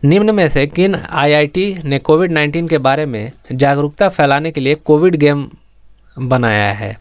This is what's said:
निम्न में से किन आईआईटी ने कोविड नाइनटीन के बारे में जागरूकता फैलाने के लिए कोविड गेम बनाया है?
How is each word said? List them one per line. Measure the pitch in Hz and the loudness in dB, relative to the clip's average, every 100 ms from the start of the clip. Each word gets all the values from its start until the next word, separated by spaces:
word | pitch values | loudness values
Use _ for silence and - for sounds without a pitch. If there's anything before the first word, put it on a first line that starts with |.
निम्न | 143 185 214 | 4 4 4
में | 214 160 | 2 2
से | 139 143 | 2 -2
किन | 165 190 | 0 0
आईआईटी | 175 - 160 147 147 147 180 202 185 | -2 -6 -2 2 2 0 -2 -4 -6
ने | 151 139 | -4 -4
कोविड | - 156 180 | 2 2 2
नाइनटीन | 160 147 160 170 | 0 -2 -2 -2
के | 156 | 0
बारे | 131 139 | 0 0
में | 151 113 110 - - | -2 -6 -10 -14 -10
जागरूकता | 131 139 139 147 - 196 | 0 0 2 -2 0 -2
फैलाने | 190 143 139 156 | 2 0 0 -2
के | 151 | -4
लिए | 135 | -2
कोविड | 151 - 151 185 165 | -2 2 2 4 2
गेम | 147 143 135 - _ _ - - _ - | 2 0 -6 -16 _ _ -20 -20 _ -10
बनाया | 127 127 117 104 104 | -2 0 2 0 -2
है? | 101 104 110 | -4 -10 -12